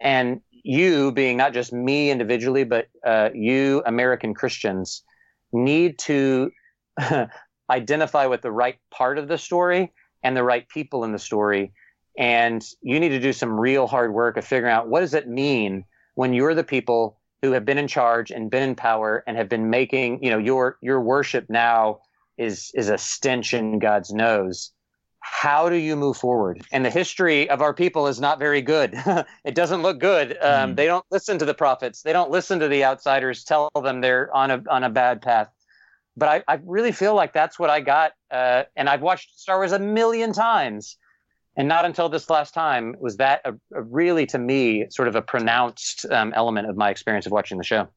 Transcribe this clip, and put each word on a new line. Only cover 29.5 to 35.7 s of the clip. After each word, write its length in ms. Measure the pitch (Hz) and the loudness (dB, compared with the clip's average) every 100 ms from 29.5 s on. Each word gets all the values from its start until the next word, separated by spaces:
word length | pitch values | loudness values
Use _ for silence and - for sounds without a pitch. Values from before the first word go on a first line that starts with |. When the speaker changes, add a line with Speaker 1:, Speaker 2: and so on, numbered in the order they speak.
| 139 | -2
Speaker 1:
doesn't 260 | 170 180 | 0 0
look 180 | 170 147 | -2 0
good. 380 | 180 185 131 147 | 2 2 0 0
Um, 280 | 147 139 135 | 2 2 2
Speaker 2:
Hmm. 40 | 127 | 0
Speaker 1:
they 100 | 151 | 2
don't 200 | 180 - | 0 -2
listen 260 | 190 - 185 | -4 -2 -2
to 60 | 147 | -2
the 80 | |
prophets. 480 | 143 147 127 127 - | 0 0 0 -4 -6
They 100 | 151 | -2
don't 180 | 165 165 | 0 2
listen 280 | 170 - 185 | 0 -2 -2
to 80 | 151 | 0
the 180 | 139 135 | 2 2
outsiders 580 | 131 - 135 131 120 | 0 0 0 0 -4
tell 260 | - 156 147 147 | -2 0 0 -2
them 260 | 135 127 | -4 0
they're 320 | 127 127 131 139 | 2 2 2 0
on 160 | 135 | 0
a, 120 | 127 110 | 0 -2
on 140 | 139 | -2
a 60 | 127 | 0
bad 320 | 113 123 120 | 2 2 0
path. 280 | 127 117 107 _ _ | 0 0 0 _ _